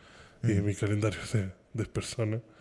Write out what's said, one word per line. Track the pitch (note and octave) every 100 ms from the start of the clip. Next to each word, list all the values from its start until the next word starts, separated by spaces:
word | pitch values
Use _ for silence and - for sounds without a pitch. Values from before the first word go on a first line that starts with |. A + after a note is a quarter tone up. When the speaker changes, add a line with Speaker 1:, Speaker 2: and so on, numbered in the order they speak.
| - - - -
Speaker 1:
y | A#2 G2+
Speaker 2:
Ujú. |
Speaker 1:
mi | G2+ G2
calendario | G#2 G#2 G#2+ - -
de, | A2 F#2 - _
de | - G2
Persona." | - - - A2 A2+ - -